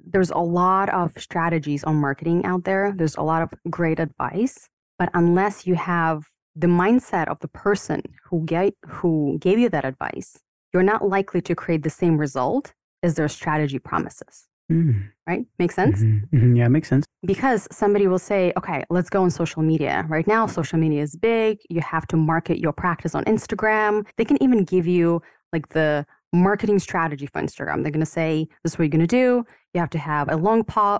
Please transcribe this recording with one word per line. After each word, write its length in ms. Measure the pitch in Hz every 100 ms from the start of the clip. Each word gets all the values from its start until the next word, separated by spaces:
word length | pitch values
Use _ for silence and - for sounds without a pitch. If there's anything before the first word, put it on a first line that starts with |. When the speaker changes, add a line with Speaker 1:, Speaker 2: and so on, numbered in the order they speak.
| 175
Speaker 1:
there's 260 | 190 180
a 60 | -
lot 500 | 170 175 180 190 202
of 240 | 185 170 -
strategies 680 | - 175 165 160 147 143
on 120 | 156 151
marketing 500 | 143 139 170 170 185
out 180 | 180 180
there. 260 | 190 202 190
There's 200 | 156 -
a 60 |
lot 200 | 156 165
of 100 | 165 - 170
great 300 | 165 170 160
advice. 680 | 156 - 127 165 254 - - _ _ -
But 100 | 180
unless 520 | 175 170 180 202 202 180
you 100 | 170
have 500 | 180 175 165 156 151 _ _ 156
the 120 | 175
mindset 600 | 175 185 247 - 190 156
of 120 | -
the 80 | 160
person 540 | - 202 202 - 156 - - _
who 200 | 170 160
ga-, 300 | 165 196 - -
who 500 | - 175 156 143 156
gave 180 | 180 214
you 100 | 240
that 160 | 160 131
advice, 520 | 135 - - - - _ _ _
you're 100 | 180
not 240 | 190 220 202
likely 340 | 196 196 180
to 140 | - 170
create 280 | - 160
the 60 | 147
same 280 | - 175 156
result 560 | 147 131 127 240 - _ _ _
as 140 | 175 156
their 120 | 151
strategy 500 | - - 151 147 135
promises. 680 | - 82 - - - - _ _ -
Speaker 2:
Mm. 380 | 165 160 107 101 _ -
Speaker 1:
Right? 180 | 180 247 -
Make 120 | 175
sense? 300 | - 180 101
Speaker 2:
Mm-hmm. 340 | 110 107 104 143
Mm-hmm. 200 | 123 120
Yeah, 120 | 120
makes 220 | 147 -
sense. 160 | 135 - _ 180
Speaker 1:
Because 420 | 196 262 220 -
somebody 360 | - - 208 196
will 120 | 185
say, 340 | - 202 180 180
"Okay, 260 | - 151 -
let's 200 | 180 170
go 140 | 202
on 60 | 185
social 320 | - 165 -
media." 440 | 160 160 139 - 156
Right 180 | 156 165
now, 200 | 226 220
social 320 | 214 147 165
media 220 | 160 147
is 140 | 147 160
big. 440 | 220 226 220 208 -
You 120 | 170
have 260 | - 160 -
to 100 | 160
market 420 | 156 165 - 170
your 120 | 160
practice 400 | - 180 170 165
on 100 | - -
Instagram. 800 | 214 - 202 220 214 208 208 208 -
They 80 | 226
can 160 | 285
even 220 | 269 240
give 240 | 185 185 165
you, 340 | 180 170 170 - _ _
like, 180 | 165 143
the 360 | 160 156 147 143 _ _
marketing 480 | 170 185 202 214 202
strategy 460 | - 185 165 143 139
for 140 | -
Instagram. 420 | - - 151 151
They're 80 | 147
gonna 140 | 151 160
say, 420 | - 160 156 160 _
"This 100 | 165
is 60 | -
what 40 | 160
you're 40 |
gonna 160 | 156 170
do. 400 | 247 254 247 233 _ _
You 60 | 175
have 80 | 160
to 80 | 160
have 300 | 151 151 143
a 60 | 156
long 260 | 190 226
po-, 360 | 220 220 202 202